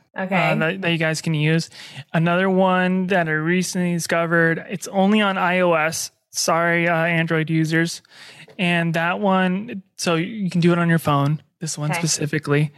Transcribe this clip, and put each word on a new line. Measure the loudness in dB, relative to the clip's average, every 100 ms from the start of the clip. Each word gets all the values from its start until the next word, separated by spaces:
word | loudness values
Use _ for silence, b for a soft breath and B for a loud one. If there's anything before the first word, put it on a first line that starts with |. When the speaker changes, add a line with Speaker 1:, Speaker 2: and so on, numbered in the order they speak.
| _ -10
Speaker 1:
Okay. | -4 0 0
Speaker 2:
uh, | 0
that, | -2 -2
that | -2
you | 0
guys | 0 -2
can | -2 0
use. | 2 0 -2 B B -18 B
Another | 0 2 2 2
one | 2 4 2 2 0 0
that | 0 0
I |
recently | 0 0 0 0 -2 -2
discovered, | -2 -2 -2 2 2 2 0 -6
it's | -10 -4
only | 0 2 4
on | 2 0
I | 0 2
O | 2
S. | 2 0 -4 -10 -14 _
Sorry, | -6 -2 0 2 0 0
uh, | 0
Android | 0 0 0 -2 0
users. | 0 2 0 0 -4 B B B B B -4
And | 0 0 0 -2
that | -2 0
one, | 2 2 2 -2 -6 -12 -14 -6
so | -2 0
you | -2 -4 -2
can | 2
do | 2
it | 4
on | 2
your | 2
phone, | 2 0 0 -2 -6 _
this | -10 -6
one | -4
Speaker 1:
Okay. | -2
Speaker 2:
specifically. | -2 -2 -2 -4 0 0 0